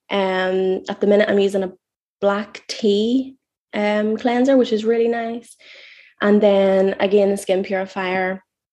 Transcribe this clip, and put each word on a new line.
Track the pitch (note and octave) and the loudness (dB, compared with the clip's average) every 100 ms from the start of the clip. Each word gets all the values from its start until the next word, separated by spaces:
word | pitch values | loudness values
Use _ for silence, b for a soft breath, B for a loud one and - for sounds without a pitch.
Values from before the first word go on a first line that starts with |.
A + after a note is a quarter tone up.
| - | -6
Um, | G3+ F#3+ F#3 F#3 F#3 F#3+ F#3+ - | -4 -2 -2 -2 -2 -2 -4 -6
at | G#3 | -4
the | G3+ | 2
minute, | G#3 - | 2 2
I'm | G3+ | 2
using | G3 G3 | 0 -2
a | F#3 - _ _ _ _ | -6 -10 _ _ _ _
black | D4 B3 D#4 - - | -2 -2 -4 -14 -14
tea, | - G#3+ G3+ A3 B3+ C4 - _ _ _ | -4 0 0 0 -2 -4 -12 _ _ _
um, | G#3+ G#3 G#3 G#3+ A3 | -4 -2 -2 -2 -2
cleanser, | A#3 A#3+ C4 C4+ | -2 0 2 4
which | A#3 | 2
is | G#3+ | 0
really | A3 A#3 A#3 | 0 0 0
nice. | A#3 A3+ A#3 - _ B B B B B B | -2 -6 -10 -14 _ B B B B B B
And | G#3 G#3 | 2 4
then | G#3 G3 G3 F#3+ G3 G3 | 4 4 4 2 2 0
again, | G3 G3+ G3 | 2 2 2
the | G3 | 0
skin | - F#3+ | -2 -2
purifier, | G3 F#3+ G3 G3+ F#3 F#3 F#3 F#3+ _ _ _ | -2 -4 -6 -6 -4 -2 -4 -6 _ _ _